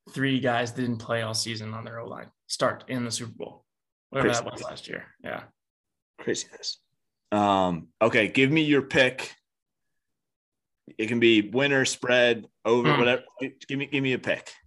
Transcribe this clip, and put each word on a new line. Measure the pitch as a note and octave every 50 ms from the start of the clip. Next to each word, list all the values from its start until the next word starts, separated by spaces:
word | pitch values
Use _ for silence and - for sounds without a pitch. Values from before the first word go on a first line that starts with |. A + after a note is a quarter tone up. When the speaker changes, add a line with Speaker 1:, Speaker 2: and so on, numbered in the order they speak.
| _ -
Speaker 1:
three | - C3+ C3+ C3+ C3 B2+
guys | B2+ B2 A#2+ A#2+ B2 A#2
didn't | A#2 C3 B2 A#2+ A#2+ A2
play | A2+ - A#2 A#2
all | A2+ A2 A2
season | - - A2+ A2+ G#2+ A2 A2 A2
on | A2+ A2+
their | A2+ A#2 A#2
O-line. | A#2 A#2+ - - - - _ _ _
Start | - - - C3+ A#2+ - - - -
in | C3 B2 A#2+
the | A#2
Super | G#2+ - A#2+ A2+
Bowl. | - - - - - - _ _ _ _ _ _ _ _ _ -
Whatever | - C3+ B2 A#2
that | A#2+ A#2
Speaker 2:
Crazy. | A#2+ A2+
Speaker 1:
was | - -
last | - - - - - -
year. | - - - - _ _
Yeah. | - - - - - - _ _ _ _ _ _ _ _ _ _ _ _ _ -
Speaker 2:
Craziness. | - - G2+ - - - - - - - - _ _ _ _ _ _ _ _ _ _ -
Um, | G#2 G#2 G#2 G2+ G2 F#2+ F#2 F2+ F2 D#2+ - - _ -
okay, | A2 A2+ A#2+ A#2 G#2 F#2+
give | - C3+ C3+ C3+
me | D#3 D#3+
your | D#3 D3 D3 C3+
pick. | C3 - - D3 B2+ B2+ B2+ - - - - _ _ _ _ _ _ _ _ _ _ _ _ _ _ _ _ _ _ _ _ _ _ _ _ _ _ _ _ _ _ - -
It | - A2 G#2+
can | A#2+ A#2+
be | A#2 A#2 A2+ G#2+
winner, | G2+ F#2 G#2+ C3 C#3 C#3+ C#3 C3+ B2+
spread, | - - - - B2 B2 B2 A#2+ A#2+ A#2 A2+ - - _ _ -
over, | A2 A#2 B2 A#2+ D3 D3
Speaker 1:
Hmm. | C3+
Speaker 2:
whatever. | A#2+ B2 B2 B2 - - - -
G-, | C3+ C3+ - - - -
give | C#3 C#3
me, | C#3+
give | C3+ C#3+ C3+ C3+
me | C3
a | B2+ G#2
pick. | - G#2 D#2 - - - - - _